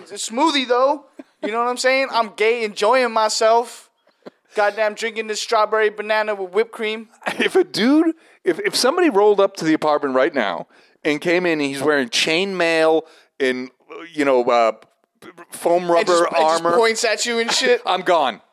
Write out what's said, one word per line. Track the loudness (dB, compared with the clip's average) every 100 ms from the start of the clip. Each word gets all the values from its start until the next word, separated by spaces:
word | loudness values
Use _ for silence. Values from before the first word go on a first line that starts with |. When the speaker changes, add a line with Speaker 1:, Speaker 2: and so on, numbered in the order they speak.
Speaker 1:
smoothie, | -12 -12 -8 -2 0 0 0
though. | 2 2 0 -8 -20 -20 _
You | -6
know | -2
what | -2
I'm | -2
saying? | 0 0 0
I'm | -2 -4
gay | 0 0 0
enjoying | -2 -2 2 2 2
myself. | 0 0 2 2 2 0 -8 -20 _ _ _ -20 -20 _ -2
Goddamn | -2 0 -2
drinking | -2 -6 -6 -8
this | -8
strawberry | -2 0 2 2 0
banana | -2 -4 -2 -2
with | -4 -4
whipped | -2 -2
cream. | -4 -6 -6 -12 _
Speaker 2:
<laughs> | -8 -4
If | 0
a | 0
dude, | -2 0 2 4 2 -2 _ _
if, | -4 -2
if | -4
somebody | 0 0 2 2
rolled | 4 4 4
up | 2 0
to |
the | 0
apartment | 0 2 0 0 0
right | 0
now | 0 -2 -4 -10 _ _ _
and | -4 -2
came | 0 0 0
in | -2
and |
he's | -2 -2
wearing | 0 0 0
chain | -2 -2 -2 -2 -2
mail | 0 2 2 2 -2 -14 _ _
and, | -2 -2 -8 -16 _ -18 -12
you | -2
know, | 2 2 4
uh, | 4 2 0 -10 _ _ _ -20 -20 -20
foam | -6 0 0 2
Speaker 1:
And | 2 2
just, | 2
Speaker 2:
rubber | 2 2
Speaker 1:
and | 2
just | 2
Speaker 2:
armor. | 2 2
Speaker 1:
points | 2 0
at | -2 -2
you | -2 -2
and | -2
shit. | 0 0 0
Speaker 2:
<laughs> | 0
I'm | -2
gone. | 2 2 0 -4 _